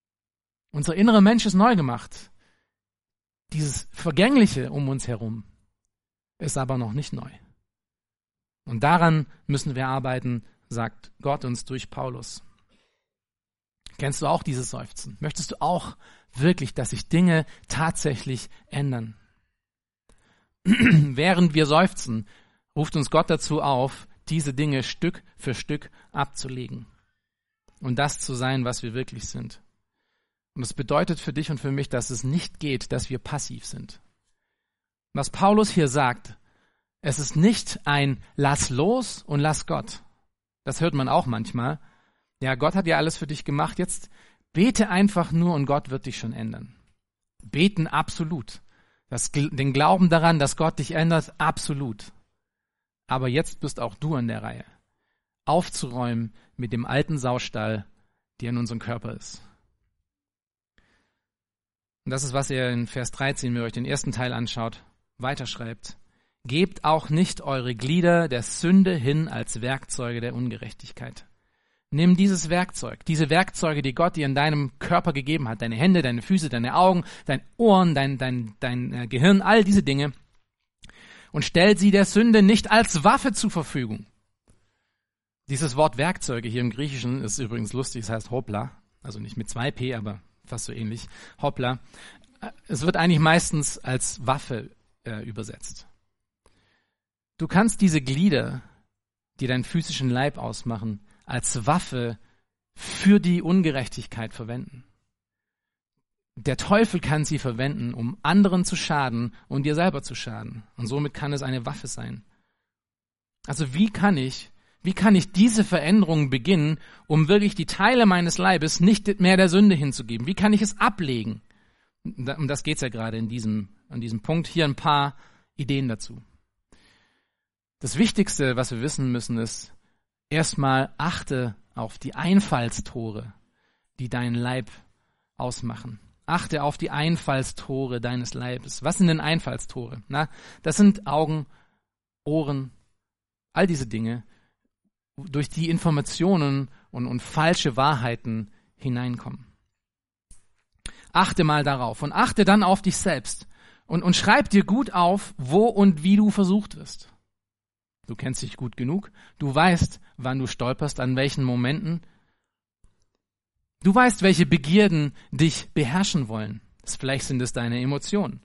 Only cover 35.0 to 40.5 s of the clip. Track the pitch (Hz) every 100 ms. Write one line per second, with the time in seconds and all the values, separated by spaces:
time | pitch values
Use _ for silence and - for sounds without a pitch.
35 | _ 139 139 - 190 214 208 180 143 139
36 | 127 120 - 104 _ _ _ _ _ _
37 | 156 143 143 151 196 214 - - 147 143
38 | 139 131 - - 139 143 - 127 175 254
39 | 233 - - 143 151 151 - 147 220 -
40 | - _ _ _ _